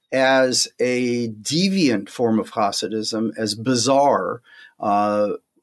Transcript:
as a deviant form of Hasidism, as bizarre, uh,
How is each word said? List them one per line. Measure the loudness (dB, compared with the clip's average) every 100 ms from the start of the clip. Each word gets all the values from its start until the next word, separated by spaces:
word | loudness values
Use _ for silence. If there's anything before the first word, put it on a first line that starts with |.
| _
as | 0 2 4 4 2 -2 -2
a | -2 0 0 -2 -4
deviant | -6 -4 0 0 2 2 2 -2
form | -2 0 0
of | 0
Hasidism, | -2 -2 -2 -4 -4 -4 -4 -4 -4
as | -6
bizarre, | -4 -2 0 2 2 4 2 -2 -6 -12 -20 -20 -8
uh, | -2 0 2 0 0 -4 -12 _